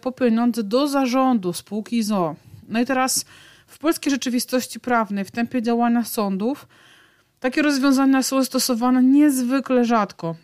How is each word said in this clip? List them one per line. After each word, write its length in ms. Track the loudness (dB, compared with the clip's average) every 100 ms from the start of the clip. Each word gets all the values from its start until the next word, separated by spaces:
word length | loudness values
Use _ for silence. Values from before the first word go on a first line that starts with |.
po 120 | -6
pieniądze 500 | -2 0 2 0 0
do 260 | 0 0 0
zarządu 640 | 0 0 2 2 2 -2
spółki 500 | -8 -8 -10 -4 -4
z 100 | -2
o 60 | 0
o. 180 | -2 -4 -16 -20 -8
No 120 | -4
i 60 | -2
teraz 380 | 0 0 -2 -6 -16 -20 _ _
w 120 | -6
polskiej 320 | -2 -2 -2
rzeczywistości 720 | -2 -2 -4 -2 -4 -4 -10
prawnej, 440 | -2 -2 0 -4
w 60 | -6
tempie 320 | -6 -4 -2
działania 420 | -2 0 2 0
sądów, 640 | -2 -2 -2 -2 -4 -6 -12 _ -20 -20 _ _ _ _
takie 220 | -4 0
rozwiązania 600 | 0 2 2 4 4 2
są 220 | 2 0
stosowane 580 | 0 -2 -2 0 2 4
niezwykle 800 | 4 6 4 4 0 -2 0 0
rzadko. 500 | 2 2 0 -6 -10 -8